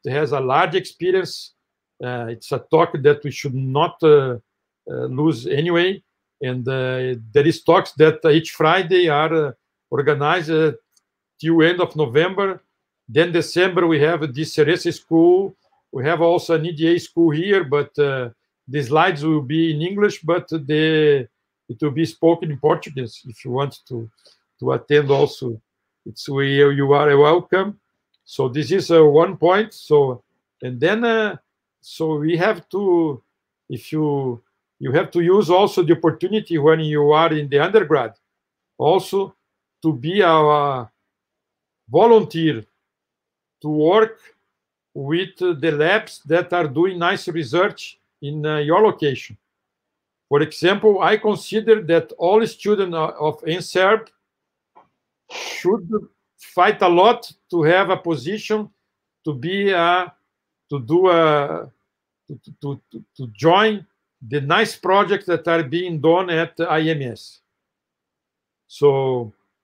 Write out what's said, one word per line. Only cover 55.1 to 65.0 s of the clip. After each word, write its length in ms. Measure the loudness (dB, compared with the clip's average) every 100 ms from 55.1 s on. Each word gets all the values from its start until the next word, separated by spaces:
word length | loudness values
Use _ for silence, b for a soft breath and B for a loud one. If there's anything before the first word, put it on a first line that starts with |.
| _ _
should 580 | -14 -14 -6 -2 -2 -2 -8 -8 _ _ _
fight 460 | -8 0 2 2
a 60 | 2
lot 420 | 4 4 2 -4 -20 _
to 100 | -2
have 280 | 2 2 2
a 60 | -2
position 720 | -4 -6 -6 -8 -4 -6 -6 _ _ _ _ _
to 80 | -10
be, 400 | -8 -6 -4 -2
uh, 360 | 0 0 0 -2 -12 _ _ _ _ -12
to 120 | -10
do 280 | -2 2 4
a, 640 | 4 4 2 -2 -6 -12 _ _ _ _ _ -20
to, 260 | -20 -20 -14
to, 200 | -12 -12 _
to, 140 | -20 -20 -16
to 100 | -16
join 580 | -2 2 4 2 -2 -10 _ _ _ -8
the 120 | -6
nice 340 | 0 0 0
projects 520 | -4 0 2